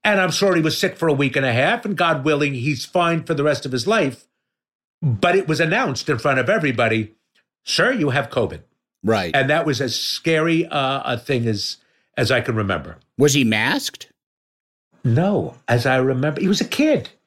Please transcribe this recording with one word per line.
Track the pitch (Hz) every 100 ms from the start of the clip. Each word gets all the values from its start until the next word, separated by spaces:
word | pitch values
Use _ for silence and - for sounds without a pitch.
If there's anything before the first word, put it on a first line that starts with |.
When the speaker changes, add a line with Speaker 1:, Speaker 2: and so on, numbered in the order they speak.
Speaker 1:
and | 208 202
I'm | 180
sure | - 196 170
he |
was | 156 151
sick | 185 -
for | 165
a |
week | 143 139 143
and | 131
a |
half, | 117 151 233 214
and | 180
God | 170 156 143
willing, | 147 147
he's | 131 131 135 -
fine | 185 170 165
for | 165
the | 147
rest | 147 143 139
of |
his | 127 143
life. | 220 143 - _ _ _ _ _ _ _ _
But | 147 107 175 190
it | 170
was | 156
announced | 156 208 220 127 -
in | 127
front | 147 131
of | 123
everybody, | 196 151 120 113 113 107 _ _ _ _ _
"Sir, | - - 208
you | 254 147
have | 139 139
covid." | 135 110 80 - _ _ _
Speaker 2:
Right. | 98 110 90
Speaker 1:
And | 139 135
that | 151 156
was | 131
as | 131 123
scary, | - - 165 156 165 165 165
uh, | 147 131 135 -
a | 120
thing | - 131 117
as, | 104 - - _ _ _ -
as | 117
I | 127
can | 120 113
remember. | 101 87 69 - _ -
Speaker 2:
Was | 143
he | 143 117
masked? | 107 120 247 - - - _ _ _ _ _ _ _ _ _
Speaker 1:
No, | 123 117 185 196 82 - -
as | 120 131
I | 131
remember, | 131 127 147 147
he | 190
was | 220
a | -
kid. | - 311 254 - _